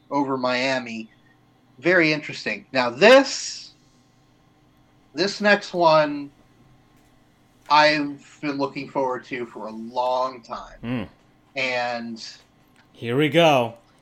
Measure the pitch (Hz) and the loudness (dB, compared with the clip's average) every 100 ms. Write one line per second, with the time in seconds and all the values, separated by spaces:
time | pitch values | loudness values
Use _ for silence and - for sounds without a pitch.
0 | - 143 135 131 127 123 135 131 120 113 | -6 -4 -2 -2 -2 -2 -2 -2 -6 -12
1 | 110 _ _ _ _ _ _ _ 165 180 | -14 _ _ _ _ _ _ _ 0 2
2 | 156 151 151 - 113 104 - 131 123 127 | 2 0 -6 -10 -8 -8 -6 -2 -2 4
3 | 202 262 269 - - - - _ _ _ | 8 8 6 -4 -10 -14 -18 _ _ _
4 | _ _ _ _ _ _ _ _ _ _ | _ _ _ _ _ _ _ _ _ _
5 | _ 143 196 - 208 202 - 180 165 156 | _ -4 -4 0 2 2 0 2 4 6
6 | 151 147 143 _ _ _ _ _ _ _ | 2 -2 -12 _ _ _ _ _ _ _
7 | _ _ _ _ _ _ - 147 151 151 | _ _ _ _ _ _ 2 4 4 2
8 | 143 135 - - 151 139 135 143 135 143 | -4 -10 -18 -12 -8 -4 -6 -6 -8 -4
9 | 131 123 - 127 117 117 107 110 113 123 | -4 -6 -8 -12 -10 -12 -14 -12 -10 -4
10 | 127 127 131 127 113 107 - - 117 123 | -2 -2 -4 -8 -14 -14 -14 -14 -8 -8
11 | 92 _ _ _ _ 135 131 123 123 120 | -10 _ _ _ _ -8 -6 -4 -4 -6
12 | 117 110 - - _ _ _ _ _ - | -10 -14 -16 -20 _ _ _ _ _ -12
13 | 117 127 151 151 165 135 117 - _ _ | -4 0 2 4 4 4 0 -6 _ _